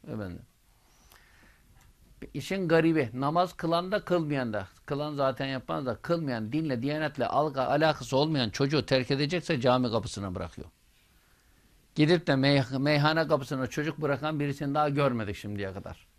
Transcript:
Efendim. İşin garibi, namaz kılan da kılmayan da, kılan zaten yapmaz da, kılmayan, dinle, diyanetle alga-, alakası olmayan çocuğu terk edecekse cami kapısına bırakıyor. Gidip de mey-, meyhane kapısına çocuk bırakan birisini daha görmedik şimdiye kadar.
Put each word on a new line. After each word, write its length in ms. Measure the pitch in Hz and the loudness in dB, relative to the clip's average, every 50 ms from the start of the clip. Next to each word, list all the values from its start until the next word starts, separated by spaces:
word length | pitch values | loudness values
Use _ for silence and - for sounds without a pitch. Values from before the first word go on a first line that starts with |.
| - | -12
Efendim. 340 | 170 123 110 104 90 87 - - _ _ _ _ _ _ _ _ _ _ _ _ _ - - _ _ _ _ - - _ _ _ _ - - _ - _ _ - _ - - - - - | -10 -10 -8 -8 -8 -10 -12 -16 _ _ _ _ _ _ _ _ _ _ _ _ _ -20 -20 _ _ _ _ -20 -20 _ _ _ _ -20 -20 _ -20 _ _ -20 _ -20 -20 -20 -12 -10
İşin 340 | 143 - - 190 196 185 | -10 -6 -4 -4 -4 2
garibi, 420 | 165 165 160 160 165 160 156 135 107 110 | 4 4 4 6 4 4 2 0 0 -2
namaz 400 | 127 139 143 156 175 180 175 - | -2 -2 0 2 2 0 0 -2
kılan 340 | - - 165 165 170 180 185 | -6 -2 0 0 0 0 -2
da 140 | 208 208 - | -4 -4 0
kılmayan 480 | - 180 175 160 147 147 135 127 117 104 | 0 0 0 2 0 -2 -2 -2 -2 -4
da, 140 | 101 95 - - - _ | -4 -6 -8 -14 -20 _
kılan 300 | - 147 139 147 151 147 | -6 -6 -4 -4 -6 -2
zaten 300 | 139 139 135 131 127 139 | 0 0 0 0 -2 -4
yapmaz 400 | 135 135 131 - - 165 160 143 | -4 -4 -6 -6 -6 -6 -4 -2
da, 100 | 127 113 | -4 -6
kılmayan, 560 | - - - 170 170 160 139 123 113 107 107 | -6 -2 -2 -2 0 0 -4 -4 -4 -4 -2
dinle, 300 | 123 156 160 156 131 117 | -2 -2 -2 0 -2 -2
diyanetle 420 | 120 143 151 156 156 147 143 131 120 | -2 -2 -2 -2 -2 -4 -2 -2 -2
alga-, 420 | - - 131 151 156 127 135 127 | 0 2 2 0 0 0 -2 0
alakası 520 | - 139 147 156 156 147 - 127 - 139 | 2 2 4 4 2 2 0 -4 0 2
olmayan 320 | 135 147 160 160 139 123 107 | 2 2 2 2 0 0 0
çocuğu 360 | - - 143 139 156 147 120 | 0 0 0 2 2 0 2
terk 260 | - 139 131 127 - | 4 2 2 4 2
edecekse 500 | 143 135 147 143 180 175 - - 170 127 | 0 0 0 0 -2 -4 -2 -2 -2 2
cami 300 | 117 127 123 127 127 120 | 4 4 4 4 2 2
kapısına 440 | 107 113 104 107 - 101 101 95 92 | 0 -2 -2 -2 -8 -6 -6 -6 -6
bırakıyor. 320 | 92 90 82 - - - 85 _ _ _ _ _ _ _ _ _ _ _ _ _ _ _ _ _ _ _ _ _ _ _ _ _ | -6 -8 -8 -10 -14 -16 -16 _ _ _ _ _ _ _ _ _ _ _ _ _ _ _ _ _ _ _ _ _ _ _ _ _
Gidip 320 | 156 151 151 180 170 170 | 2 4 6 4 2 4
de 40 | - | 2
mey-, 480 | 139 131 131 139 143 139 131 - 135 131 | 2 4 4 4 4 4 2 0 -2 0
meyhane 480 | 135 147 151 143 143 151 156 165 160 | 2 2 4 4 4 4 2 2 2
kapısına 400 | 151 160 135 135 - 143 131 131 | 2 2 0 0 -4 -4 -4 -4
çocuk 340 | 117 - 160 147 160 151 - | -4 -4 -4 -4 -4 -4 -2
bırakan 380 | 156 139 143 123 143 156 156 147 | -2 -2 -2 -2 -2 -4 -2 -2
birisini 360 | 143 143 139 - 151 139 139 | -2 -2 -2 -4 -4 -2 2
daha 140 | 151 151 147 | 2 2 2
görmedik 460 | 139 147 143 135 123 117 110 98 98 | 2 2 2 2 2 0 -4 -4 -6
şimdiye 380 | - - 104 104 101 98 95 92 | -8 -8 -8 -6 -6 -6 -6 -8
kadar. 340 | 98 - - 92 - _ _ _ | -10 -12 -12 -14 -14 _ _ _